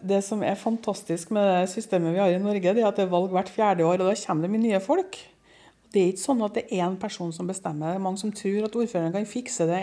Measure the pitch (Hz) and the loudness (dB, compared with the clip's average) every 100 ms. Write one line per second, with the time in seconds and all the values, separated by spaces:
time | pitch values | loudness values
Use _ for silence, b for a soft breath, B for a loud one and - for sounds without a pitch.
0 | 185 196 196 214 180 196 - 226 226 196 | -2 0 0 -2 -2 -2 -2 -2 -4 -6
1 | - 165 - 214 202 180 185 185 220 185 | -4 -6 -2 2 4 4 2 -4 -2 0
2 | 165 175 196 180 208 202 175 214 214 208 | 0 2 2 2 0 2 2 4 2 2
3 | 185 175 185 185 190 - 214 185 165 185 | 2 2 2 0 -2 0 2 4 4 4
4 | 185 214 - 165 170 214 226 196 - 330 | 2 0 -2 -2 0 2 2 2 2 0
5 | 381 - - _ b b b b _ 208 | 0 -8 -18 _ b b b b _ 2
6 | 180 190 - 254 208 208 - 196 175 190 | 4 2 0 0 2 -2 -2 0 0 -2
7 | 208 - 170 165 175 190 175 151 156 185 | -6 -6 -8 -6 -6 -6 -6 -4 -4 -2
8 | 190 190 214 208 196 202 220 233 233 185 | -2 -2 -6 -4 -2 -2 -2 -2 -2 0
9 | 165 190 208 247 247 - 165 175 | 0 -2 -4 -6 -8 -2 0 2